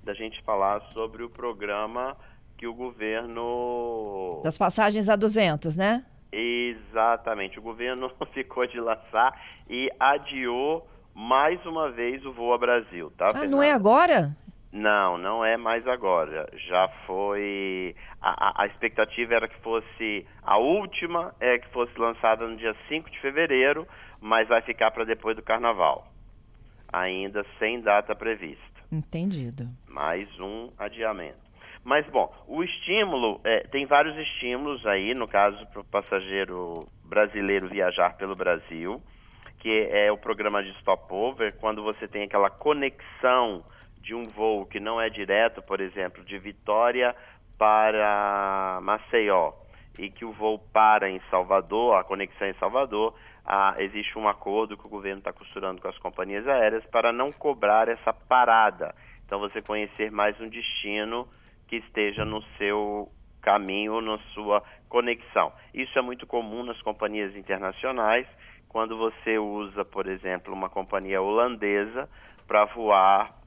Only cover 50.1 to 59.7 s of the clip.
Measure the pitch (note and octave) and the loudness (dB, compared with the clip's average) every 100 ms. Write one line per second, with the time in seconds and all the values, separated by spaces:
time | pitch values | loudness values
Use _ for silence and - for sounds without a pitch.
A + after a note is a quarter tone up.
50.1 | - A2+ G#2+ A2 G#2+ - A2 A2 G#2+ F#2+ | -10 -14 -4 -2 -2 0 6 8 6 4
51.1 | F#2 - F#2 F2+ G2 F2+ G#2+ A#2+ G2 - | -4 0 0 4 2 2 0 4 4 2
52.1 | G2 F#2+ - G2 F#2+ F#2+ B2 C#3 G#2 A2 | -4 -6 -4 -6 -2 -2 0 0 0 -2
53.1 | - - - - G2 G2 - G2 G#2 G#2 | -4 -14 -12 -2 2 2 2 -4 -4 -8
54.1 | A2 G#2+ G2+ G2 G#2 A2 G2+ G#2 G#2 G2 | -2 -2 0 -2 -2 -2 -6 -12 -10 -8
55.1 | G2 G2+ - - G2+ G2 F#2 F#2 - F#2 | -8 -8 -12 -14 -8 -8 -6 -10 -10 -10
56.1 | F2+ F#2 G2+ B2 C3 A2 A2+ - A#2 A#2 | -8 -6 -4 0 4 4 2 0 2 2
57.1 | A#2+ C3+ - D3 B2+ G#2 G#2+ A2+ A2+ - | 2 -2 -2 -2 2 4 6 4 0 -4
58.1 | - - B2+ A#2+ A2+ G#2+ F#2 D#2+ - - | -4 2 4 6 6 6 2 -6 -8 -20
59.1 | - - G2+ G2+ A2 - | -20 -10 -6 -6 -6 -6